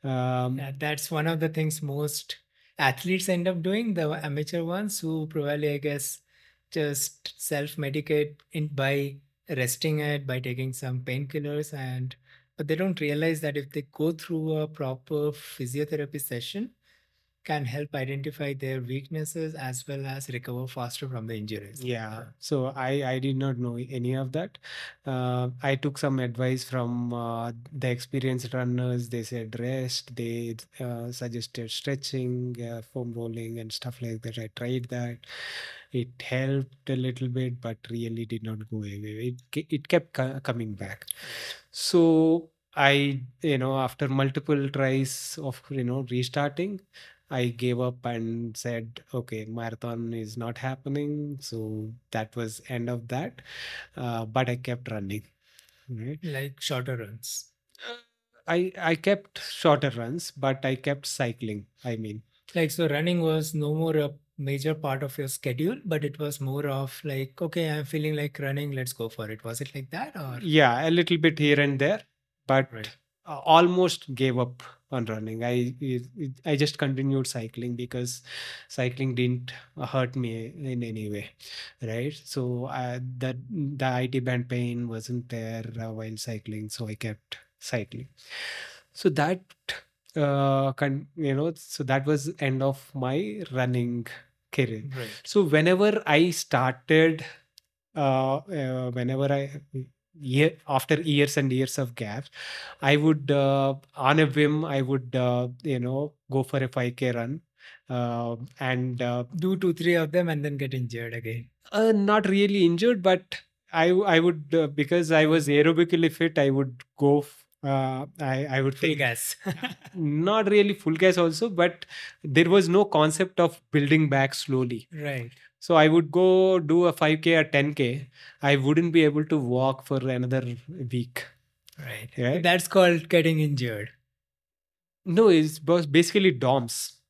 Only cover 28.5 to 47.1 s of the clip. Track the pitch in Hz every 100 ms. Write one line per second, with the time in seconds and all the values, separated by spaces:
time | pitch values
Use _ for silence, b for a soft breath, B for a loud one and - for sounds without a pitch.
28.5 | 127 123 123 123 123 117 120 110 123 113
29.5 | 117 120 131 127 - - 120 117 117 117
30.5 | 110 - - 123 120 120 120 123 117 113
31.5 | - 113 - - 139 139 135 127 123 123
32.5 | 120 117 117 113 131 120 117 117 113 113
33.5 | 117 113 - 127 120 120 110 113 110 110
34.5 | - 120 127 120 123 120 117 - B B
35.5 | B B B B 127 120 - - 127 135
36.5 | 139 131 _ - 131 127 127 127 123 127
37.5 | 123 117 110 - 117 117 113 110 113 110
38.5 | 110 107 110 101 101 107 107 120 123 _
39.5 | 151 147 151 147 175 170 - 131 139 139
40.5 | 120 110 98 98 101 - B B B B
41.5 | B B - - 175 165 160 160 165 160
42.5 | _ _ - 139 143 143 135 123 _ 160
43.5 | 135 131 135 127 - 139 135 135 135 -
44.5 | 147 139 139 135 135 131 - - - 143
45.5 | 127 _ 139 120 127 123 123 123 147 143
46.5 | 143 190 196 _ B B